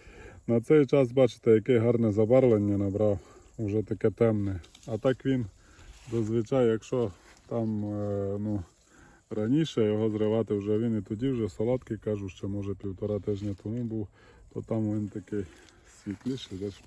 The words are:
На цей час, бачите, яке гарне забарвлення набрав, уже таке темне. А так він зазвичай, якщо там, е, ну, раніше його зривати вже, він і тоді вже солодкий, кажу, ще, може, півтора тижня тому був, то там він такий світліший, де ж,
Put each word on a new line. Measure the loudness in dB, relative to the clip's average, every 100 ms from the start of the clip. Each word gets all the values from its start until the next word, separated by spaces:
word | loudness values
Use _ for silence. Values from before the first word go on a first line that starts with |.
| -20 -20 -20 -14 -2
На | -2
цей | 4 4 6
час, | 4 2
бачите, | 4 2 2 4
яке | 4 6 2
гарне | 4 2 2
забарвлення | 2 4 6 6 4 4 0
набрав, | 0 2 2 0 -6 -20 -20 -8
уже | -4 -4
таке | -4 -2 -2
темне. | 2 2 2 -2 -6 -10 -18 -10
А | -2
так | -2 0 0
він | -2 -4 -12 -20 -20 -20 -20 -6
зазвичай, | -4 -2 -2 0 2 2
якщо | 2 -2 -4 -4 -6 -20 -20 -8
там, | -4 -4 -4
е, | -4 -6 -4 -4 -4 -6
ну, | -4 -6 -8 _ _ -20 -20 -20 _
раніше | -4 0 0 0 0
його | 2 2 0
зривати | 0 0 0 0
вже, | -2 0 0
він | 0 -2
і |
тоді | -4 -4 -4
вже | -2 -4
солодкий, | -2 -2 -2 -4 -8
кажу, | -4 -4 -6
ще, | -10 -8
може, | -6 -6
півтора | -8 -8 -8 -4 -4
тижня | -4 -4 -6 -8
тому | -8 -6
був, | -6 -6 -8 -12 -20 -20 -14
то | -12
там | -6 -2 -2
він | -2 -4
такий | -8 -8 -6 -8 -12 -20 -20 -20 -16
світліший, | -12 -10 -8 -8 -10 -10
де | -10
ж, | -10